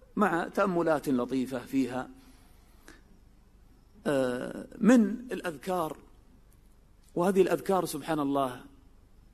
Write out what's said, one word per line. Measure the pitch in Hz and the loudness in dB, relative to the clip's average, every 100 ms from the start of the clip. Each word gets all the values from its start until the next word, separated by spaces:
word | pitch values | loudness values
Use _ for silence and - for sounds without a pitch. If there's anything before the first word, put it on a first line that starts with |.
| - - | -10 0
مع | 202 170 - | 2 2 -2
تأملات | - 202 175 165 147 151 | 0 0 2 2 0 0
لطيفة | 127 120 131 123 135 | 0 0 -2 -4 -6
فيها. | 117 135 120 123 - - - - - - - - - - - - - - - - - - - - - | -4 -2 -2 -4 -8 -14 -20 -20 -20 -20 -20 -20 -20 -20 -20 -20 -20 -20 -20 -20 -20 -20 -20 -10 -2
آه، | 143 127 123 127 - - - | 0 0 -4 -8 -10 -14 2
من | 190 254 202 214 - | 6 8 6 0 -8
الأذكار، | 185 180 147 - 180 156 - - - - - - - - - - - - | -8 -8 -8 -4 -4 -4 -6 -16 -20 -20 -20 -20 -20 -20 -20 -20 -20 -8
وهذه | - 175 196 | -2 2 4
الأذكار | 175 170 - 190 | 4 2 0 0
سبحان | 170 147 151 156 | 0 -6 -4 -2
الله، | 139 139 131 127 - - - - - - - | 0 0 -2 -4 -16 -20 -20 -20 -20 -20 -20